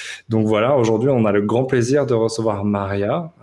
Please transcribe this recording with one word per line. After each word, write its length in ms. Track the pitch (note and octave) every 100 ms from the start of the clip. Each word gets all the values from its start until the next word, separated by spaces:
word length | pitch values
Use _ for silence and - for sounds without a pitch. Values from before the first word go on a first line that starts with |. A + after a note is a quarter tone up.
| - - -
Donc 180 | A2 G#2+
voilà, 300 | G#2+ A#2+ C#3+
aujourd'hui, 320 | A2+ A2 C3
on 160 | B2+
a 80 | G#2+
le 80 | G2+
grand 240 | G#2 A2+
plaisir 400 | C3 C3 A#2 C#3+
de 80 | C3
recevoir 540 | A#2 A2+ - A2+ G2+ G#2
Maria. 640 | G2+ G2 G2+ G2+ D#3 E3 -